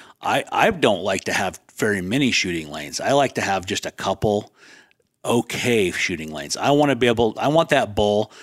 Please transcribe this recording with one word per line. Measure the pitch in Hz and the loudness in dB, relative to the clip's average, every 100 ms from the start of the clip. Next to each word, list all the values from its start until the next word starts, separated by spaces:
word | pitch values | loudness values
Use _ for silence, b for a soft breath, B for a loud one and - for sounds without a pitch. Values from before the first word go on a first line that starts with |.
| B B | B B
I, | - 131 - | -2 -2 -2
I | - 196 | 2 2
don't | 180 127 92 | 2 0 0
like | 98 95 - | -2 -4 -2
to | |
have | 90 95 - _ - | -2 -4 -6 _ -2
very | 113 98 | 0 0
many | 90 131 131 | -2 0 0
shooting | - 92 85 76 | 0 -2 -4 -6
lanes. | 76 73 - | -10 -10 -6
I | 110 | 0
like | 139 131 - | 2 2 -2
to | |
have | - 95 92 | -2 -2 -2
just | 95 80 | -6 -6
a | |
couple | - 101 92 110 104 107 B B B B B _ _ | -6 -4 0 0 0 -2 B B B B B _ _
okay | - 120 - - 120 113 90 | -2 0 0 -4 0 2 2
shooting | - - 82 78 | -2 -4 -6 -8
lanes. | 76 71 - | -10 -8 -2
I | 127 | 2
wanna | 147 147 127 | 4 4 4
be | 120 | 2
able, | 113 113 113 | 2 0 0
I | 127 | 2
want | 160 160 | 2 4
that | 143 107 104 | 2 2 2
bull, | 104 104 107 B | 2 2 0 B